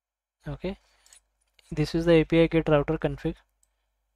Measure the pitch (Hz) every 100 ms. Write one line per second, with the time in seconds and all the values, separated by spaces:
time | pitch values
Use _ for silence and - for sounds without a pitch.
0 | _ _ _ _ 151 139 180 196 _ _
1 | _ _ _ _ _ _ _ 156 151 165
2 | 170 165 156 165 165 165 156 151 143 160
3 | 151 139 160 175 _ _ _ _ _ _
4 | _